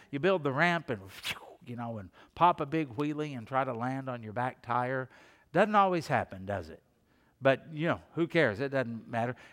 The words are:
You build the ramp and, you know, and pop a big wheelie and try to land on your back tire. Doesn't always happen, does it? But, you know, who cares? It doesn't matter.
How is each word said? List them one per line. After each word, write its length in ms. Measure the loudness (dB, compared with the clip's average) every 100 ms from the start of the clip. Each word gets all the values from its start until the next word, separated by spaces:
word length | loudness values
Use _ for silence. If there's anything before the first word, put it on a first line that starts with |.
| -8
You 80 | 0
build 240 | 2 4
the 80 | 2
ramp 380 | 2 2 2 -2
and, 120 | -6 -8 -12 -8 -8 -12 -18
you 100 | -12
know, 240 | -8 -6 -8
and 120 | -10 -16 -12 4
pop 240 | 4 4
a 60 | 0
big 240 | -2 -2
wheelie 460 | -2 -4 -2 -6 -8
and 120 | -4
try 160 | -2
to 100 | 0
land 340 | -2 -4 -4 -6
on 140 | -8
your 100 | -8
back 300 | -4 -4 -4
tire. 480 | -4 -2 0 -2 -6 -10 -20 -20 _
Doesn't 220 | 2 4
always 320 | 6 6 4 2
happen, 400 | 0 0 -6 -6
does 220 | -6 -6
it? 120 | -14 _ _ _ _ _ _
But, 240 | 2 2 0
you 160 | -4 -2
know, 120 | -2 -4
who 140 | -4 0
cares? 320 | 4 4 2
It 80 | -2
doesn't 400 | -2 -2 -4 -6
matter. 260 | -2 -2 -4 -12